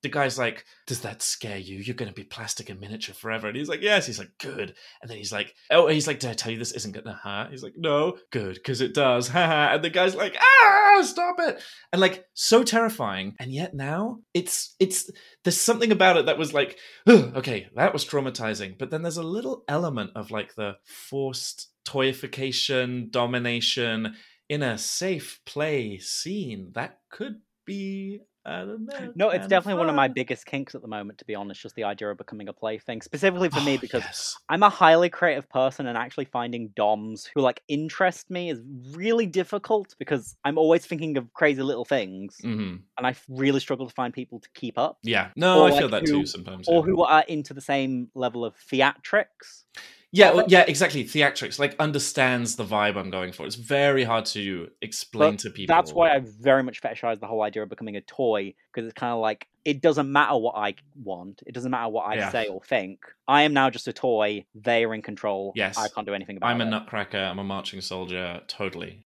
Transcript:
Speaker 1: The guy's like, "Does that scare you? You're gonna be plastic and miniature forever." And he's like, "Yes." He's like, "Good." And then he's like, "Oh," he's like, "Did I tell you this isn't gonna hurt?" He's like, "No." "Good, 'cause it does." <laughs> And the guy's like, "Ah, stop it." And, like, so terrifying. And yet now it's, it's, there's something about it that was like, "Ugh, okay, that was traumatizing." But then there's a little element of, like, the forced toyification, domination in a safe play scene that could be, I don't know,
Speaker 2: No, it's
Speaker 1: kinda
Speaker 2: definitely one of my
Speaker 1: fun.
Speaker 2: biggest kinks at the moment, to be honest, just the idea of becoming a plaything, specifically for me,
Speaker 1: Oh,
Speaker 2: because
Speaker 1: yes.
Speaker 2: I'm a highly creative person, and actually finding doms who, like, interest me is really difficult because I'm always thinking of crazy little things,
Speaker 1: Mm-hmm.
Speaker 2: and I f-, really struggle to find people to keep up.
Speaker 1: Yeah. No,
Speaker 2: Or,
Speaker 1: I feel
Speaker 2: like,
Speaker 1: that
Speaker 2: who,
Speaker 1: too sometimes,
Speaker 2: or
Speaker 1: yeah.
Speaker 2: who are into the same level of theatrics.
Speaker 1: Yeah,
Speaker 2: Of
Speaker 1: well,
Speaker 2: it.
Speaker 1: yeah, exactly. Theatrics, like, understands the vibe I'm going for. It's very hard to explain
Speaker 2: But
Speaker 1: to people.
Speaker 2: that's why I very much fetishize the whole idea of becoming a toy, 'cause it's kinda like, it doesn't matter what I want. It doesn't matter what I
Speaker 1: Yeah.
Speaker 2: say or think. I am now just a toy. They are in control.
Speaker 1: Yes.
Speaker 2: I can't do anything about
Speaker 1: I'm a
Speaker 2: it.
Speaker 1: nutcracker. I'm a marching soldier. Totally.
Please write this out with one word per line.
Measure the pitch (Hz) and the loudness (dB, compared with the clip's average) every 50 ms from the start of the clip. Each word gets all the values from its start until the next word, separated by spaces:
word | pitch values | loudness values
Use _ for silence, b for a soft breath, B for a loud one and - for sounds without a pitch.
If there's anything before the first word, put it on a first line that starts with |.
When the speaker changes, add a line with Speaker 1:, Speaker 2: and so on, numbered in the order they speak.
| - | -6
Speaker 1:
The | 139 | -4
guy's | - 151 139 131 117 127 | 0 0 0 0 0 -2
like, | 123 117 113 - - b b b b | -2 -4 -4 -6 -18 b b b b
"Does | - 127 120 | -8 -8 -8
that | - 110 101 - - | -8 -10 -10 -6 -6
scare | - - - - 110 101 98 | -6 -6 -6 -8 -10 -10 -12
you? | 92 87 95 98 | -12 -12 -12 -12
You're | 101 120 120 | -8 -8 -8
gonna | - 123 101 92 | -8 -8 -10 -10
be | - 98 | -16 -18
plastic | _ - - 113 104 - - 110 - | _ -16 -14 -10 -8 -8 -10 -10 -14
and | 98 92 | -14 -14
miniature | 101 101 110 107 - - 95 | -14 -14 -12 -12 -12 -12 -14
forever." | - - 110 110 113 110 107 | -12 -8 -6 -6 -4 -6 -6
And | 110 131 | -6 -6
he's | 147 143 | -6 -6
like, | 147 147 | -6 -4
"Yes." | 170 208 208 196 151 | 0 2 2 2 2
He's | 131 117 - | -2 -8 -10
like, | 95 - _ _ | -12 -14 _ _
"Good." | - - 135 - - 95 - B B B B B | -12 -12 -8 -8 -10 -10 -10 B B B B B
And | - 113 | -18 -18
then | 113 104 | -16 -12
he's | 104 98 | -10 -8
like, | 107 101 101 - - b b b | -6 -6 -6 -6 -10 b b b
"Oh," | 147 165 170 151 | 6 6 6 6
he's | 160 151 147 | 4 2 0
like, | 156 147 123 | -2 -4 -4
"Did | - 123 | -6 -6
I | 113 | -6
tell | - - 113 | -6 -6 -6
you | 113 113 | -6 -6
this | 120 - - | -8 -8 -8
isn't | 117 95 104 98 | -8 -10 -10 -12
gonna | 104 - 113 101 | -12 -14 -14 -16
hurt?" | - - 101 101 101 113 - | -14 -12 -8 -8 -8 -8 -8
He's | 143 131 135 | -12 -14 -16
like, | - - | -16 -12
"No." | - 165 160 147 147 151 175 180 - _ _ | -6 -2 0 2 2 2 0 -2 -6 _ _
"Good, | - 127 104 95 90 - _ | -6 -6 -6 -6 -8 -8 _
'cause | - 131 117 | -6 -2 -2
it | 131 - - | -2 -2 2
does." | 151 143 131 123 123 123 123 | 2 4 4 4 2 0 0
<laughs> | 127 | 2
And | 175 175 160 160 151 147 143 120 151 160 | 2 2 4 4 4 4 4 2 2 0
the | 170 | 0
guy's | 160 185 180 190 190 | 0 2 2 2 2
like, | 156 190 392 - - | 0 -4 -4 0 4
"Ah, | - 508 539 539 427 415 392 403 415 403 403 392 349 | 8 10 10 10 10 10 8 8 8 8 8 8 6
stop | 240 - - 349 349 359 359 | 2 -2 -2 -2 -2 -2 0
it." | 339 302 - B B B B B B B | 0 -2 -2 B B B B B B B
And, | - 175 | 2 4
like, | 190 185 185 - - _ _ | 4 4 2 0 -16 _ _
so | - - - 220 233 254 | -4 2 6 6 6 6
terrifying. | 160 214 226 233 220 220 - 127 104 98 95 95 98 - _ | 6 2 2 2 0 -2 -4 -4 -4 -4 -4 -6 -8 -8 _
And | 123 127 | -12 -8
yet | 131 139 170 - - | -6 -6 -6 -6 -6
now | 139 135 139 156 175 208 233 254 220 _ _ _ | -8 -6 -4 -4 -4 -4 -6 -6 -10 _ _ _
it's, | 175 175 - - - - - - _ | -4 -4 -2 -4 -6 -6 -8 0 _
it's, | 190 190 190 - - - B B B B B B _ | 0 0 0 -6 -6 -8 B B B B B B _
there's | 175 170 - | 0 0 2
something | - 220 233 226 233 226 | 2 2 2 2 4 2
about | 208 - 277 185 180 165 | 4 6 6 6 6 6
it | 143 160 | 4 2
that | 147 139 | 0 0
was | 160 139 143 | -2 -2 0
like, | 143 139 - - B B B B B B 208 | -2 -2 -2 -4 B B B B B B 10
"Ugh, | 240 196 131 120 127 | 10 10 8 4 -4
okay, | 131 127 143 120 101 92 - _ | -6 -4 -4 -6 -6 -6 -8 _
that | - 147 196 | 0 0 0
was | - 147 - | 2 -2 -6
traumatizing." | - - 143 135 131 120 - 113 110 107 101 104 95 92 - | -2 -4 -4 -2 -4 -6 -6 -4 -4 -4 -4 -6 -10 -8 -10
But | 135 135 | -10 -8
then | 156 156 | -6 -6
there's | 165 170 151 170 | -6 -6 -6 -6
a | 165 | -6
little | 165 180 214 240 269 262 - _ - | -6 -6 -6 -6 -6 -8 -8 _ -4
element | 143 156 175 165 139 117 101 95 - | -2 -2 -2 -2 -4 -4 -6 -6 -8
of, | 110 104 - | -12 -12 -8
like, | 107 107 107 - - | -6 -8 -8 -8 -8
the | - 107 101 101 _ _ | -8 -8 -8 -8 _ _
forced | _ - - - - - 139 139 135 127 127 - - - - - _ _ _ _ - | _ -20 -20 -16 -10 -6 -6 -6 -6 -6 -8 -10 -10 -12 -14 -18 _ _ _ _ -6
toyification, | - 139 131 135 127 131 - 131 - 135 131 135 123 - - - 139 127 127 123 123 123 120 110 | -2 0 0 0 0 -2 -10 -12 -10 -8 -6 -4 -4 -4 -2 0 0 -2 -2 -2 -4 -6 -8 -4
domination | - 127 120 120 123 123 120 120 120 120 113 - - 131 120 117 110 113 110 107 110 B B B B B B _ | -2 -2 0 0 0 -2 -2 -2 -2 -2 -2 -2 -2 -2 -2 -2 -2 -2 -4 -6 -8 B B B B B B _
in | 147 151 | -4 -2
a | 143 127 113 110 | -2 -2 -2 -4
safe | - - - - 175 190 185 156 - - - _ _ | -6 -6 -6 -4 -2 -2 -4 -4 -6 -12 -18 _ _
play | - - 143 151 156 151 139 117 107 101 92 | -12 -6 -4 -2 -2 -2 -2 -4 -4 -8 -10
scene | - - - - - 160 190 208 180 127 110 98 95 90 - | -10 -10 -8 -8 -6 -6 -6 -6 -6 -8 -8 -10 -12 -12 -8
that | 113 - - - _ _ _ | -10 -10 -10 -12 _ _ _
could | - - 214 277 214 - _ _ _ _ _ | -14 -12 -12 -12 -12 -16 _ _ _ _ _
be, | - 196 196 196 190 196 196 196 196 202 208 _ _ _ _ _ | -10 -10 -8 -6 -8 -8 -8 -8 -10 -12 -14 _ _ _ _ _
I | - 160 180 | -10 -10 -10
don't | 185 196 214 226 220 | -8 -10 -10 -10 -10
know, | 247 277 277 254 247 240 | -12 -10 -12 -12 -12 -2
Speaker 2:
No, | 175 196 220 | 2 2 2
it's | 180 - | 2 0
Speaker 1:
kinda | 190 196 | 0 2
Speaker 2:
definitely | 196 185 180 202 196 170 | 2 2 2 2 -2 0
one | 170 160 | 0 2
of | 151 | 4
my | 147 135 131 | 4 2 2
Speaker 1:
fun. | 127 | 2
Speaker 2:
biggest | 143 131 123 127 - - | -4 -4 -4 -6 -10 -8
kinks | - - 139 139 - - | -10 -8 -8 -8 -8 -14
at | 131 | -16
the | - 113 | -14 -10
moment, | 110 104 101 104 - - | -10 -10 -10 -12 -14 -18
to | - | -12
be | - 107 | -10 -8
honest, | 101 101 101 95 - | -8 -8 -10 -12 -14
just | - 110 - | -16 -16 -10
the | - 110 | -6 -6
idea | 101 101 98 107 104 | -6 -6 -6 -8 -8
of | 101 - | -8 -10
becoming | 104 - - 107 104 98 | -12 -16 -14 -14 -14 -14
a | - | -12
plaything, | _ - 110 110 110 _ - 120 113 | _ -8 -8 -8 -8 _ -10 -12 -12
specifically | - - - 143 165 190 180 180 185 170 | -12 -12 -8 2 2 2 2 4 0 0
for | 139 147 | 0 0
me, | 143 143 139 | 0 0 0
Speaker 1:
Oh, | 131 | 0
Speaker 2:
because | - 117 - 123 107 | -2 -2 -4 -4 -4
Speaker 1:
yes. | - - - - - - - _ - | -4 -10 -10 -8 -10 -10 -12 _ -4
Speaker 2:
I'm | 156 - 208 | 2 4 4
a | 202 | 4
highly | 196 - 185 160 165 165 175 175 | 6 6 8 8 8 8 6 2
creative | - - 175 170 147 135 139 _ | 0 0 0 0 0 0 -6 _
person, | - 131 131 131 131 - 139 | 0 0 0 0 0 -4 -8
and | 127 120 113 | -4 -4 -4
actually | 120 127 - - 135 | -4 -4 -6 -10 -10
finding | - _ 123 120 120 120 120 117 107 | -6 _ -6 -6 -4 -6 -8 -8 -8
doms | 101 - 104 104 107 107 107 110 110 107 - | -2 0 2 2 2 0 -2 -10 -12 -12 -14
who, | - - 147 | -6 -2 2
like, | 131 127 123 - _ _ | 2 2 2 0 _ _
interest | 151 143 156 160 - - 196 185 180 - - _ | -4 -4 -4 -6 -2 0 0 0 0 -2 -12 _
me | 180 180 175 170 | -8 -6 -6 -6
is | 151 117 113 135 143 127 123 131 143 | -6 -8 -10 -16 -18 -18 -16 -16 -14
really | 165 185 220 233 233 233 | -4 0 2 2 2 2
difficult | 185 151 185 180 - - 202 - - 226 214 196 _ - _ | 2 0 -2 -2 0 -4 -8 0 0 0 0 0 _ -12 _
because | - - 151 131 107 - - _ _ | -4 -2 -2 -2 -2 -8 -20 _ _
I'm | 143 143 160 | -2 2 4
always | 160 156 170 175 - | 6 6 6 4 2
thinking | - 180 151 160 160 147 135 | -2 -8 -6 -4 -2 -4 -4
of | 120 113 _ | -4 -6 _
crazy | - 165 151 143 131 | 2 2 2 4 2
little | 135 135 139 113 120 | -2 -2 -2 -4 -2
things, | - 143 131 104 92 95 95 98 98 - - | 0 0 0 0 -4 -8 -12 -12 -14 -16 -12
Speaker 1:
Mm-hmm. | - 113 113 107 104 95 90 92 92 _ _ - | -8 -6 -4 -4 -4 -6 -8 -10 -16 _ _ -4
Speaker 2:
and | 127 127 | -4 -4
I | |
f-, | 127 - _ - | -4 -4 _ -14
really | 135 127 135 139 139 135 | -6 -2 0 2 2 2
struggle | - - 147 127 135 | 0 -2 -6 -6 -6
to | 120 - | -10 -6
find | - 127 120 120 | -6 -6 -6 -6
people | - 123 _ 123 117 | -10 -14 _ -14 -18
to | _ - _ | _ -20 _
keep | - - 117 - - | -10 -10 -8 -4 -2
up. | 127 156 - _ - | -4 -4 -4 _ -4
Speaker 1:
Yeah. | 113 113 101 90 - - | -2 -2 0 -2 -2 -4
No, | - 165 185 185 - - | 0 2 6 8 8 8
Speaker 2:
Or, | 180 | 8
Speaker 1:
I | |
feel | 143 143 151 123 | 8 6 4 2
Speaker 2:
like, | 110 101 165 | 0 0 0
Speaker 1:
that | 156 | 2
Speaker 2:
who, | 147 - | 0 0
Speaker 1:
too | - | 0
sometimes, | 147 - 98 87 92 95 92 - 170 | -2 -6 -10 -12 -12 -14 -8 0 4
Speaker 2:
or | 170 | 4
Speaker 1:
yeah. | 170 156 175 190 | 4 4 4 2
Speaker 2:
who | 170 170 | 2 4
are | 135 151 156 - - | 6 6 4 4 2
into | 170 151 143 - 143 | -4 -8 -8 -8 -14
the | 139 | -16
same | - - 143 139 135 131 131 123 123 113 _ | -6 -2 -2 -2 0 -2 -4 -4 -6 -8 _
level | 135 127 123 117 120 117 | -4 -4 -4 -4 -4 -8
of | 113 - | -8 -8
theatrics. | _ - - - 131 135 - 139 _ _ - - 214 - _ _ _ - - - - _ _ B B B B B B B B - | _ -10 -4 2 4 4 4 2 _ _ 0 0 0 0 _ _ _ -20 -20 -20 -20 _ _ B B B B B B B B 8
Speaker 1:
Yeah, | 180 202 175 | 8 10 10
Speaker 2:
Of | 175 175 | 10 6
Speaker 1:
well, | - | 6
Speaker 2:
it. | - | 8
Speaker 1:
yeah, | 185 180 170 | 10 8 8
exactly. | - 151 139 180 165 143 143 117 | 8 6 2 2 2 2 -2 -6
Theatrics, | 120 - 151 147 143 139 - 131 - - - | -4 0 2 2 2 2 -2 -8 -8 -4 -2
like, | 143 143 - - | -2 -2 0 0
understands | 156 151 147 143 - - - - 131 127 127 120 120 110 - | -2 0 0 -2 -4 -2 0 2 2 2 2 0 -2 -4 -4
the | - 113 | -6 -4
vibe | 95 110 104 104 104 101 | -2 0 2 2 2 0
I'm | 101 92 95 | -2 -6 -6
going | 92 92 92 92 90 | -6 -6 -6 -6 -8
for. | - 78 | -10 -10
It's | 71 110 | -10 -10
very | 120 120 113 143 139 143 143 139 135 127 | -12 -6 -2 2 4 4 4 4 4 2
hard | 113 117 113 110 - | 2 2 0 0 -2
to | - 107 101 98 95 87 82 - _ _ | -6 -6 -6 -6 -6 -6 -8 -12 _ _
explain | - 110 - - - _ - 113 151 156 208 | -14 -10 -10 -12 -12 _ 0 2 2 4 2
Speaker 2:
But | 202 | 0
Speaker 1:
to | - 220 | -8 -12
people. | - - 98 175 165 | -10 -10 -2 2 2
Speaker 2:
that's | 170 180 156 | 2 2 2
why | 151 170 165 165 147 | 2 2 2 4 4
I | 139 | 0
very | 131 113 104 107 117 139 131 135 131 | -2 -6 -16 -2 2 4 4 4 4
much | 127 110 - | -2 -8 -8
fetishize | - 113 113 - - 120 113 101 | -10 -10 -8 -4 -4 -4 -4 -4
the | 110 101 | -6 -6
whole | 113 110 | -4 -2
idea | 107 107 98 107 107 | -2 -2 -4 -6 -8
of | 95 | -8
becoming | 107 - 117 110 104 101 | -10 -12 -12 -10 -10 -12
a | |
toy, | - - - - 135 120 110 104 101 98 - _ _ _ | -12 -14 -6 -2 0 0 0 0 -2 -6 -10 _ _ _
'cause | - 123 113 | -12 -10 -10
it's | 113 - | -10 -10
kinda | - 131 120 120 113 | -8 -6 -4 -4 -2
like, | 110 110 110 _ - _ _ _ _ | -2 -2 -4 _ -10 _ _ _ _
it | 156 147 139 | -4 -4 2
doesn't | 139 165 151 151 143 135 | 2 2 4 4 0 2
matter | 139 143 147 113 143 123 | 4 2 4 4 2 0
what | 110 120 - | 0 -2 -2
I | 107 104 104 101 - _ _ _ | -2 -4 -4 -4 -8 _ _ _
want. | 143 120 101 95 87 90 98 98 - - | -16 -12 -12 -10 -10 -12 -16 -18 -18 -20
It | - - | -14 -12
doesn't | 123 120 127 | -8 -6 -4
matter | 127 120 117 113 | -4 -2 -4 -2
what | 107 113 82 | -2 -4 -4
I | 101 110 | -2 -2
Speaker 1:
Yeah. | 110 101 98 | -2 -4 -2
Speaker 2:
say | 95 120 113 104 | -2 -4 -4 -4
or | 95 95 _ | -6 -10 _
think. | - 135 117 95 92 98 _ - - - _ _ - | -2 -2 -2 -2 -4 -12 _ -20 -20 -20 _ _ 2
I | 131 147 | 4 6
am | 151 151 147 | 6 6 4
now | 139 135 131 | 4 2 2
just | 113 - - - | 0 -2 -10 -10
a | 117 | -8
toy. | - - 131 120 107 107 104 104 101 - _ _ | -4 -2 0 2 2 2 0 0 -4 -8 _ _
They | 110 104 123 117 117 117 | -6 -2 0 2 2 2
are | 113 110 | 0 -4
in | 107 | -6
control. | 107 - 107 98 - 107 98 95 98 98 95 110 | -10 -12 -12 -8 -6 -6 -4 -4 -6 -8 -4 -4
Speaker 1:
Yes. | 101 95 101 113 | -4 -2 -2 -2
Speaker 2:
I | 110 107 | -4 -4
can't | - - 107 98 | -4 -6 -6 -6
do | 101 | -6
anything | 98 95 - 101 98 | -8 -8 -10 -10 -4
about | - 117 | -2 0
Speaker 1:
I'm | 123 120 | 0 0
a | 117 | -2
Speaker 2:
it. | 113 | -2
Speaker 1:
nutcracker. | 110 107 110 - - 107 101 - - 101 | -2 -4 -6 -6 -8 -8 -8 -6 -4 -4
I'm | 95 92 90 95 | -4 -4 -4 -6
a | 98 | -6
marching | 98 98 98 - - - 95 | -6 -8 -8 -8 -10 -12 -12
soldier. | 92 - 95 92 92 90 90 90 92 87 87 87 - - | -12 -10 -8 -8 -8 -8 -8 -8 -8 -8 -10 -12 -14 -16
Totally. | - - 104 95 87 85 87 87 90 95 _ _ | -10 -8 -8 -8 -8 -10 -14 -14 -16 -20 _ _